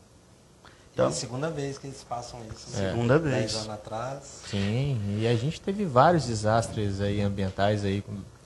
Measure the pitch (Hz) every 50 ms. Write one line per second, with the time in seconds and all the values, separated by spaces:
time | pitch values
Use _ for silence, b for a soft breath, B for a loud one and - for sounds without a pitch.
0 | - - - - - - - - - - - - b b b b b - - 127
1 | 127 135 - - - 113 123 131 151 165 156 147 139 139 131 - - 139 127 -
2 | - - 127 120 120 - - 120 110 110 - - - - - 104 98 95 92 117
3 | 120 120 135 160 165 143 127 - 113 107 110 110 107 107 107 104 - 107 110 113
4 | 120 131 139 143 - - - - - - - 98 98 101 110 127 139 147 135 110
5 | 101 101 101 107 110 117 120 110 120 156 - - - 196 196 214 208 160 120 123
6 | 143 170 180 156 123 123 113 104 107 107 110 117 - - - 113 104 101 101 98
7 | 101 101 101 104 101 101 101 101 95 95 - - 98 104 107 101 101 98 98 101
8 | - - 104 101 - - - - -